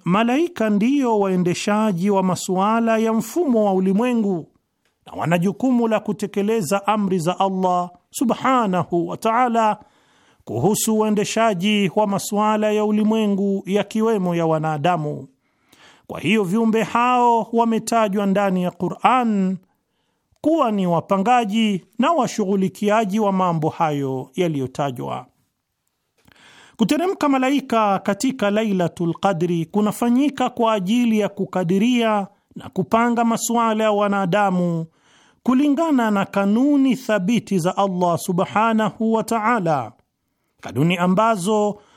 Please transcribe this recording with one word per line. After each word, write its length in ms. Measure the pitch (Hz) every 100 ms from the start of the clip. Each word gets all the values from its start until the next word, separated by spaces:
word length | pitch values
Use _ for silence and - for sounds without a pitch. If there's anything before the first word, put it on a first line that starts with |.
malaika 640 | - 190 233 262 339 - 220
ndiyo 500 | 202 226 285 247 214
waendeshaji 920 | 196 185 175 170 - 208 220 170 202
wa 140 | 196
masuala 720 | 185 175 - 185 202 226 226 220
ya 160 | 226
mfumo 520 | 226 220 330 330 226 208
wa 80 |
ulimwengu 720 | 190 190 196 247 240 202 175 143 _ _ _ _ _ -
na 80 |
wana 240 | 90 120 175
jukumu 500 | 190 - 262 240 226
la 120 | 214
kutekeleza 880 | 214 202 196 202 202 226 156 196 202
amri 320 | 214 196 185
za 200 | 160 180
Allah 500 | 196 190 185 180 175 - _
subhanahu 1000 | - 240 214 262 262 214 180 - 175 170
wa 100 | 180
ta'ala 640 | 220 226 254 226 214 208 - _ _ _ _ _ -
kuhusu 520 | 117 160 214 - 214
uendeshaji 920 | 214 208 196 220 226 185 202 208 190 214
wa 120 | 214
masuala 640 | 196 - 202 214 214 214
ya 140 | 214 214
ulimwengu, 800 | 214 214 220 214 196 196 196 180
yakiwemo 680 | 202 196 220 220 214 180 170
ya 100 | 165
wanadamu. 800 | 160 156 151 160 175 151 143 - _ _ _ _ _ - _ -
Kwa 120 | -
hiyo, 240 | 156 220
viumbe 400 | 185 220 226 220
hao 640 | 214 233 247 247 240 233 214
wametajwa 720 | 233 233 220 220 233 214 202 202
ndani 380 | 190 202 180
ya 80 | 180
Qur'an 880 | - 175 - 214 254 233 208 185 185 _ _ _ _ _ _ _ _
kuwa 300 | 294 320 247
ni 160 | 208 180
wapangaji 960 | 165 - 196 196 247 220 220 220 190 - -
na 120 | 277
washughulikiaji 1080 | 339 226 - 190 202 185 - 208 214 214 214
wa 120 | 208
mambo 380 | 190 180 165 156
hayo 600 | - 165 143 135 131 123 -
yaliyotajwa. 920 | 175 147 127 - 143 123 139 127 127 _ _ _ _ _ _ _ _ _ _ _ - - - -
Kuteremka 520 | 202 294 359 - 294
malaika 680 | 269 262 285 269 226 208 190
katika 520 | 196 202 262 262 202
Lailatul 600 | 202 220 185 165 - 175
Qadri 520 | 165 196 180 175 170 160
kunafanyika 840 | 208 208 - 240 247 294 277 247
kwa 240 | 247 226
ajili 460 | 214 180 240 240 220
ya 100 | 196
kukadiria 960 | - 190 185 170 196 240 247 226 208 190 _ _ -
na 140 | -
kupanga 560 | - - 226 240 233 233
masuala 580 | 226 - 233 226 214
ya 80 | 220
wanadamu 920 | 208 202 202 190 202 202 185 175 165 165 _ _ _ _ _
kulingana 680 | - 254 294 277 330 269 226
na 140 | 202 190
kanuni 680 | 202 202 220 285 285 269 202
thabiti 640 | - 208 180 226 - 190
za 180 | 165 185
Allah 400 | 196 180 180 165
subhanahu 960 | - 180 180 208 226 220 214 - 220
wa 100 | 220
ta'ala, 680 | 214 226 208 185 165 143 110 - _ _ _ _ _ _
kanuni 360 | - 110 160 180
ambazo 800 | 180 185 220 220 175 214 208 202 _